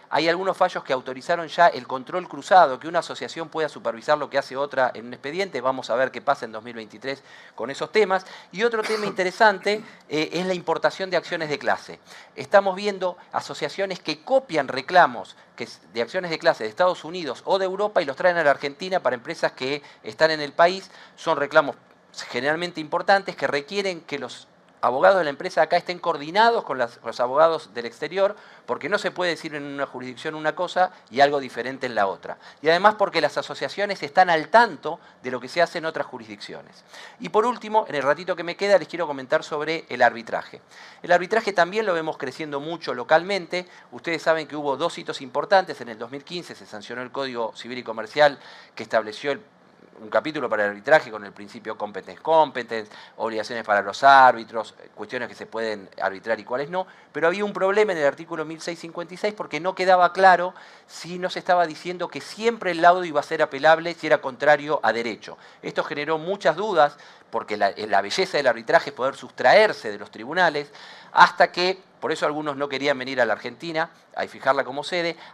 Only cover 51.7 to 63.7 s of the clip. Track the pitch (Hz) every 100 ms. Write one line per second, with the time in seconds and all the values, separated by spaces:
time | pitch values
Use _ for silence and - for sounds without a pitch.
51.7 | 107 104 98 92 90 - 160 147 127 117
52.7 | 113 107 - - - 110 110 104 120 107
53.7 | 101 101 98 139 135 131 117 107 113 104
54.7 | - - - 107 123 113 101 104 110 113
55.7 | 104 92 - 98 95 110 110 104 123 147
56.7 | 185 185 - - 147 165 196 208 180 190
57.7 | 202 214 170 143 135 165 165 151 160 -
58.7 | 170 170 165 170 180 208 208 156 151 180
59.7 | 185 185 185 175 185 190 175 180 - -
60.7 | - - - 160 180 180 175 160 180 170
61.7 | 151 175 180 175 - - - 226 233 185
62.7 | 170 170 180 180 147 135 160 151 135 151